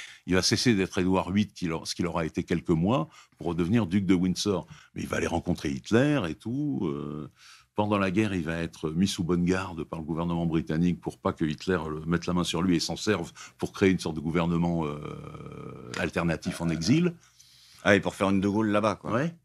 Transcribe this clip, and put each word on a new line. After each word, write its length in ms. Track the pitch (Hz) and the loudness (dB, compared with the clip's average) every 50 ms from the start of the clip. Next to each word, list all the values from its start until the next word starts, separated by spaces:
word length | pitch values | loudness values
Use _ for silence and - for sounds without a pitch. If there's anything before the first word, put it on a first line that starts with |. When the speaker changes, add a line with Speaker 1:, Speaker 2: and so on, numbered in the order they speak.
| - - - - - | -16 -16 -18 -10 -2
Speaker 1:
il 80 | - 90 | 0 2
va 80 | 92 90 | 2 4
cesser 340 | - 117 101 - 127 113 | 4 2 2 4 4 4
d'être 220 | 95 95 87 - 101 | 4 2 0 0 0
Édouard 320 | 90 92 92 92 85 87 | 2 2 2 2 2 2
huit, 220 | 90 104 107 - - | 2 2 0 0 -2
qu'il 200 | - 92 85 80 | -4 -4 -4 -2
a, 80 | 80 - | -4 -6
ce 120 | - - | -6 -4
qu'il 100 | - - | -2 -2
aura 180 | 85 80 85 82 | -2 0 -2 -2
été 200 | 78 - - 85 | -2 -2 -4 -4
quelques 260 | - 92 82 - - | -2 -2 -2 0 2
mois, 380 | 87 80 85 98 123 151 160 - - - - _ _ | 2 2 2 2 2 0 0 -4 -8 -18 -20 _ _
pour 120 | - 73 85 | -8 -4 -2
redevenir 380 | 85 80 87 82 110 120 107 | 0 0 2 4 4 2 2
duc 200 | 82 87 104 98 | 2 2 2 4
de 80 | 87 95 | 4 4
Windsor. 540 | 87 90 92 90 - - 104 98 85 71 - - - - _ - | 4 4 2 0 0 -2 -2 -2 -2 -4 -8 -14 -20 -20 _ -10
Mais 80 | - - | -10 -8
il 60 | - | -4
va 80 | - | -2
aller 100 | - 82 | -2 -2
rencontrer 440 | 80 82 85 - 90 82 - - 76 | 0 -2 -2 0 -2 -2 -2 -2 -4
Hitler 500 | 69 67 - - 98 117 135 147 151 139 98 80 | -4 -6 -2 2 2 4 4 4 2 0 -2 -4
et 80 | 76 | -6
tout. 440 | - - 113 120 139 151 147 135 131 104 | -8 -8 -8 -6 -4 -4 -4 -4 -2 -2
Euh, 440 | 80 71 71 71 73 73 76 73 - - _ - - - - _ _ _ | -4 -4 -4 -6 -8 -10 -10 -12 -14 -18 _ -20 -20 -20 -20 _ _ _
pendant 240 | - 107 104 104 101 | -2 0 0 2 2
la 140 | 98 95 87 | 0 2 2
guerre, 200 | 101 110 107 98 | 2 0 2 0
il 120 | 92 78 | -2 -2
va 140 | 78 82 85 | -2 -2 -4
être 320 | 82 82 - - - 78 | -4 -6 -6 -6 -6 -4
mis 180 | 80 87 98 98 | 0 2 2 2
sous 160 | - - 92 | 2 0 0
bonne 200 | 80 90 87 87 | 0 2 2 2
garde 380 | 87 90 92 95 87 82 80 76 | 2 2 0 -2 -4 -8 -10 -10
par 160 | - 82 82 | -8 -8 -8
le 60 | 80 | -6
gouvernement 420 | 73 82 78 85 87 85 85 85 | -4 -4 -2 -2 -2 -2 0 0
britannique 540 | 82 78 82 78 - 80 80 87 90 85 85 | 0 0 0 0 0 0 2 2 2 0 -2
pour 180 | - - - - | -4 -8 -8 -4
pas 140 | - 95 92 | -2 -2 -2
que 120 | - 82 | 0 -2
Hitler, 340 | 76 76 73 - - 92 85 78 | -2 -2 -2 -2 0 0 0 0
euh, 200 | 78 76 78 80 | -4 -6 -6 -4
mette 200 | 80 85 85 - | -2 -2 -2 0
la 80 | - 87 | 0 0
main 100 | 90 87 | 0 0
sur 180 | - - 82 87 | 0 0 0 2
lui 140 | 92 87 | 2 2
et 40 | 82 | 2
s'en 160 | - - 85 | 2 -2 -4
serve 360 | - - 107 104 87 85 - - - - - - - | -4 -2 0 0 0 -2 -6 -12 -16 -20 -20 -12 -8
pour 140 | - - - | -8 -6 -2
créer 180 | - 101 95 | 2 4 4
une 80 | 95 85 | 4 4
sorte 160 | - 87 80 | 0 -4 -4
de 60 | 78 | -4
gouvernement, 640 | 73 82 78 87 85 85 85 85 85 87 85 82 80 | -4 -2 0 0 2 2 2 2 2 0 0 0 -2
euh, 140 | 73 73 73 76 - - - - - - - - - - - - - - 67 64 62 62 - | -2 -4 -6 -10 -12 -12 -12 -14 -14 -16 -16 -16 -16 -14 -14 -14 -14 -16 -16 -14 -10 -6 -4
alternatif 600 | 98 80 - 90 82 85 80 76 - 95 - - | -4 -4 -2 0 0 0 0 -2 -2 -6 -6 -4
en 80 | 82 85 | -2 -2
exil. 460 | 80 78 82 90 131 160 175 175 170 - _ _ _ - - - - - - - - - - | -2 0 2 4 4 6 4 2 0 -2 _ _ _ -20 -20 -20 -20 -20 -20 -20 -12 -2 2
Speaker 2:
Ah, 140 | 95 101 | 4 4
et 40 | 98 | 4
pour 140 | 85 90 - | 4 0 -2
faire 160 | - 101 95 | 0 2 2
une 100 | 98 98 | 2 2
De 80 | 92 101 | 2 2
Gaulle 220 | 98 107 110 107 | 2 2 2 2
là-bas, 240 | 101 104 104 107 95 | 2 2 2 2 0
quoi. 180 | - - - 101 | 0 -4 -4 -2
Speaker 1:
Ouais. 220 | 120 147 170 170 - _ | -2 -2 -4 -6 -10 _